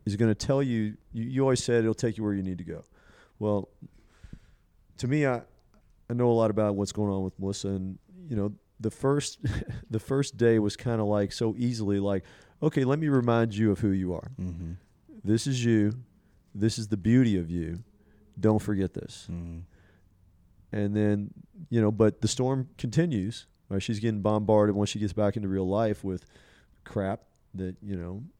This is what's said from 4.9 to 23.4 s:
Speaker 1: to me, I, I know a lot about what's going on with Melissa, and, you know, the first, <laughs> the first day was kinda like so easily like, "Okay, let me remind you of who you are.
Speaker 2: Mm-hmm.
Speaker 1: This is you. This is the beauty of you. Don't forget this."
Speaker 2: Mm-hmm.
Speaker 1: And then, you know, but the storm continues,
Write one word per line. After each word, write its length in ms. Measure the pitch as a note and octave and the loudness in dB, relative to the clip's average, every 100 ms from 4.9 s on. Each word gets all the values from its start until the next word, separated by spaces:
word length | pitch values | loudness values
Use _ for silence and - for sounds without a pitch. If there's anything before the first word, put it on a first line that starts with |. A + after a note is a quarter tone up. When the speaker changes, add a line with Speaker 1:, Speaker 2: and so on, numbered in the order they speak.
| _ | _
Speaker 1:
to 100 | B2 | -2
me, 180 | D3 C#3+ | 0 0
I, 160 | A#2+ - _ _ _ _ _ _ | 0 -6 _ _ _ _ _ _
I 40 | |
know 160 | A#2+ B2 | 0 4
a 40 | |
lot 180 | A#2 A2 | 4 4
about 240 | G#2 G#2+ G2+ | 2 2 2
what's 160 | G2+ | -2
going 220 | - G#2 | 0 -2
on 100 | F#2+ | 0
with 160 | F#2+ - | -4 -4
Melissa, 300 | G2 G2+ G2 | -6 -4 -4
and, 280 | G2 F#2+ F#2 _ F3+ F3 | -4 -6 -10 _ -20 -6
you 80 | A2+ | -2
know, 160 | G2+ G#2 _ _ | -2 -6 _ _
the 120 | A2 | -6
first, 480 | - C3+ C#3+ - - B2+ G#2+ - | -2 0 0 -2 -6 -4 -4 -6
<laughs> 240 | A#2+ - | -12 -6
the 100 | A2 | -8
first 360 | - C3+ C#3 - | -2 -2 -2 2
day 240 | A#2 A2+ | 4 4
was 160 | G#2 - | 2 -2
kinda 280 | B2+ A#2 G#2 | -4 -2 0
like 260 | G#2 G2+ | 0 0
so 240 | - A2+ G#2+ | -2 -4 0
easily 440 | A#2+ A#2 G2+ G2+ | -2 -2 0 0
like, 240 | G2 G2 - - - _ | 0 -2 -6 -20 -20 _
"Okay, 220 | D3+ D#3 | -2 0
let 160 | C3 D3 | 0 0
me 80 | D#3 | 2
remind 480 | C#3 A#2+ A#2 A#2 G#2 | 2 4 2 2 2
you 160 | A2 | 2
of 80 | F#2+ | 4
who 120 | G#2+ | 2
you 220 | G2 F2+ | 0 -2
are. 160 | E2+ - B2+ | -6 -8 -10
Speaker 2:
Mm-hmm. 320 | F#2 E2+ E2+ F2 _ _ _ B3+ | -8 -8 -10 -12 _ _ _ -12
Speaker 1:
This 240 | - A2+ C#3 | 0 0 0
is 160 | C3 | 0
you. 300 | A#2 A2 G#2 B2 B2 _ _ _ _ | 2 4 2 -2 -12 _ _ _ _
This 240 | - A2 A2 | -2 -2 0
is 120 | G#2+ | -4
the 80 | G#2 | -2
beauty 400 | F#2 B2 A#2+ G2 | 4 6 6 2
of 120 | E2 | 0
you. 320 | F2 D#2+ E2+ - _ _ _ _ - | -4 -4 -8 -12 _ _ _ _ 0
Don't 220 | G#2 G#2+ | 2 2
forget 340 | - G2+ F#2+ | 2 -2 -2
this." 340 | - - - - | -4 -12 -16 -12
Speaker 2:
Mm-hmm. 280 | E2+ E2+ E2 F2 _ _ _ _ _ _ _ _ _ _ | -10 -10 -12 -14 _ _ _ _ _ _ _ _ _ _
Speaker 1:
And 220 | G#2 G2+ G#2 | -2 0 2
then, 340 | G#2 G#2 G2+ - - G3+ E3 | 2 2 -2 -12 -20 -20 -2
you 100 | A#2 | 2
know, 120 | G#2+ | 4
but 260 | G#2+ G#2+ - | 6 4 4
the 80 | A2 | -2
storm 400 | - B2+ C3+ B2+ - | 0 0 0 -4 -6
continues, 680 | C3 B2 E3+ A#2+ F#2+ - | -2 0 2 0 -2 -6